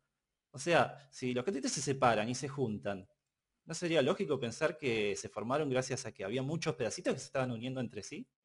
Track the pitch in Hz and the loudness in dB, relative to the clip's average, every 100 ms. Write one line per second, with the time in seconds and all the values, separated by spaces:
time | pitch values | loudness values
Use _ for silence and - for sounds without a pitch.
0 | _ _ _ _ _ 135 165 160 117 - | _ _ _ _ _ -6 4 6 6 0
1 | - - 127 123 156 240 262 - 143 135 | -18 -4 -2 0 0 -2 -2 -2 -2 4
2 | 127 107 110 123 143 139 120 104 101 98 | 6 6 2 -2 -4 -2 -2 -2 -4 -6
3 | 95 _ _ _ _ _ - 160 175 160 | -8 _ _ _ _ _ -12 -4 2 4
4 | 135 196 170 139 117 - 156 165 135 113 | 4 2 0 0 -2 0 -2 0 0 2
5 | 104 98 104 - 110 143 139 127 131 123 | 2 0 -4 -6 -2 0 2 0 0 -4
6 | 110 - 98 123 131 160 160 151 110 - | -6 -6 -4 -2 -2 -2 -2 0 -2 -2
7 | 277 170 - 135 127 113 127 131 120 104 | -2 -2 -2 -2 -2 -2 -4 -4 -4 -6
8 | - 156 - _ | -10 -12 -14 _